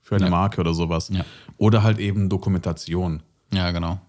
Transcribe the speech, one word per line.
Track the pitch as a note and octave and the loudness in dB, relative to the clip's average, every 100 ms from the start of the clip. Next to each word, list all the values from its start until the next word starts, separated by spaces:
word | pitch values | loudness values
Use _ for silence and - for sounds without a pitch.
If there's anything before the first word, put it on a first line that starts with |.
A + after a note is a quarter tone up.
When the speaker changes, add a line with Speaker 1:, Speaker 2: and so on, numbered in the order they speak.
Speaker 1:
für | - | 0
eine | G2+ | 0
Speaker 2:
Ja. | F#2 | 2
Speaker 1:
Marke | F2 G2 - | 2 2 0
oder | E2+ | -2
sowas. | E2 E2+ E2 - | 0 -2 -2 -2
Speaker 2:
Ja. | F#2+ - - - - | -4 -4 -12 -20 0
Speaker 1:
Oder | G#2 A2 | 4 4
halt | A2 G#2+ | 4 2
eben | G2+ G2+ F#2+ | -2 0 0
Dokumentation. | F#2+ - F#2 F2 D#2+ - E2+ F2+ D#2 - _ _ | 0 0 -2 -2 -6 -4 -4 -2 -6 -10 _ _
Speaker 2:
Ja, | G2 F2+ | -2 0
genau. | E2+ E2+ F2+ | -2 -4 -6